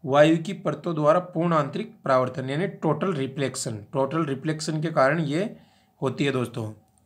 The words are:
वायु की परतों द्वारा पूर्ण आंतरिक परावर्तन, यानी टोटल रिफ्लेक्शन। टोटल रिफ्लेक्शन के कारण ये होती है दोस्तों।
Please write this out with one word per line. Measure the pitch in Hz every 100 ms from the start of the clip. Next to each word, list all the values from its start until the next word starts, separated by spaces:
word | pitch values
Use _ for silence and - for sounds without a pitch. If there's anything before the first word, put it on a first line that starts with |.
| 131
वायु | 139 156 160
की | 165
परतों | 175 160 151 175 156
द्वारा | 147 170
पूर्ण | 180 165 175
आंतरिक | 160 135 - 226 - -
परावर्तन, | 131 127 127 127
यानी | 147 190
टोटल | - 165 151 185
रिफ्लेक्शन। | 151 135 - 131 - 135 107 101
टोटल | 139 135 160 151
रिफ्लेक्शन | 131 156 156 - 156
के | 165
कारण | 160 135 165
ये | 147 151 226 - _ _ _ -
होती | 135 127 143
है |
दोस्तों। | 127 117 123 107 107 _ _